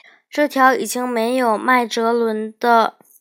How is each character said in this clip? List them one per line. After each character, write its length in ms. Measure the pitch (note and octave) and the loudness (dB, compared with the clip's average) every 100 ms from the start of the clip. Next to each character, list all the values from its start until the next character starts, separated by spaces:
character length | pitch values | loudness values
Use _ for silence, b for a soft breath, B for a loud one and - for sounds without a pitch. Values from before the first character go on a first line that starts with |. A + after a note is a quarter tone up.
| b b b | b b b
这 160 | - D4 | -2 -2
条 280 | C4+ C4 | 2 2
已 120 | C4 G#3+ | 2 -2
经 220 | B3 B3+ | -6 -4
没 300 | A#3+ A3+ B3+ | -2 -2 0
有 200 | A#3+ G#3 | 0 0
麦 280 | A3+ B3+ A#3 | 0 0 0
哲 260 | A#3+ A3+ | -2 -2
伦 420 | A#3 A3+ G#3+ A3 - | 0 -2 -4 -8 -4
的 380 | A#3+ A3+ A3 - _ _ | 2 2 2 -4 _ _